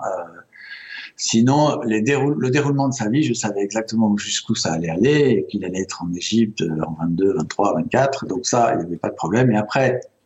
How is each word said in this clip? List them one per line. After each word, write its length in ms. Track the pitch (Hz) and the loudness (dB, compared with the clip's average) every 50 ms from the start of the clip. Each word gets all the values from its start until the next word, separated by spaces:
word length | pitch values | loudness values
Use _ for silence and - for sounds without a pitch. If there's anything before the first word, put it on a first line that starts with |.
| - | -6
Euh, 180 | 101 95 90 - - - - - _ _ - - - - - - - - - - - - - | -6 -6 -6 -8 -12 -16 -20 -20 _ _ -20 -20 -18 -18 -18 -16 -16 -16 -16 -16 -16 -12 -8
sinon, 640 | - - - 113 117 131 139 151 151 147 117 - | -6 0 2 4 4 6 4 4 4 2 2 0
les 200 | 120 113 110 110 | -2 0 0 0
déroul-, 340 | 110 131 143 135 135 147 147 - | 2 2 2 2 2 0 0 0
le 100 | 131 127 | 0 0
déroulement 380 | 127 147 135 143 143 139 139 135 | 2 2 2 2 0 0 0 -2
de 60 | 127 | -2
sa 140 | - 110 104 | -2 -2 0
vie, 140 | 120 151 | 2 2
je 120 | 156 127 117 | 2 0 0
savais 280 | - - 107 101 101 | -2 -2 -4 -2 -2
exactement 560 | 101 98 104 113 113 - 113 113 113 104 104 101 | -4 -2 -2 -4 -4 -2 0 0 2 2 2 0
jusqu'où 380 | 98 98 - - - - 113 | -2 -4 -6 -6 -2 -2 -4
ça 180 | - - 95 80 | -2 0 -2 -2
allait 160 | 82 85 82 | -2 -4 -4
aller, 400 | 80 87 107 139 151 147 147 131 | 0 2 4 4 4 4 4 4
et 160 | 110 98 - | 4 2 0
qu'il 180 | - - 101 92 | -2 -6 -6 -6
allait 160 | 90 90 95 | -4 -4 -4
être 200 | 95 - - - | -6 -6 -6 -8
en 100 | 87 87 87 | -6 -6 -6
Égypte, 480 | 87 - - 107 113 113 104 104 - | -6 -4 0 2 2 2 2 0 -2
euh, 200 | - 82 78 78 78 80 | -4 -2 -2 -2 -4 -4
en 60 | 80 | -4
vingt-deux, 420 | 78 82 85 85 87 95 98 - | -4 -2 -2 0 2 2 2 2
vingt-trois, 400 | - 78 - - - 101 104 - | 0 -2 -4 -2 0 0 0 0
vingt-quatre, 500 | 85 82 - - 123 135 135 135 - - | 0 -2 0 2 2 2 2 0 -4 -6
donc 220 | - 95 - - - | -6 -6 -4 -2 0
ça, 260 | - 120 117 117 - | 2 2 2 2 2
il 60 | 85 | 0
n'y 60 | 85 | -2
avait 120 | 87 85 82 | -4 -6 -4
pas 120 | - 101 | -4 -6
de 60 | - | -6
problème. 360 | - - 82 98 120 127 123 | -4 -2 0 2 4 4 4
Et 60 | 107 107 | 4 2
après, 420 | 104 - - 139 131 127 123 123 - - _ _ _ | 0 0 0 2 2 2 0 -2 -4 -10 _ _ _